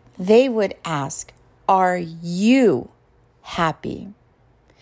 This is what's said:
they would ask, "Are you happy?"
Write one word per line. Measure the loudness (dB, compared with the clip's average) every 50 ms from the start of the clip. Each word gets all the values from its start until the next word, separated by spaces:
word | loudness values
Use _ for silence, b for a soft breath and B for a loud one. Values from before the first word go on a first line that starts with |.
| _ _ _ -8
they | 0 4 6 6 6 4
would | 0 -2 -2 -4 -4 -10 -8
ask, | -6 -6 -6 -6 -6 -8 -10 -12 -12 _ _ _ _ _ _ _ 2
"Are | 2 4 2 2 0
you | -2 -6 -8 -12 -12 -10 -8 -4 0 2 4 4 6 4 4 2 0 -4 -10 _ _ _ _ _ _ _ _ _ _
happy?" | _ -12 -4 -2 -2 -2 -4 -6 -10 -12 -12 -12 -14 -18 -20 _ _ _ _ _ _ _ _ _ _ B B B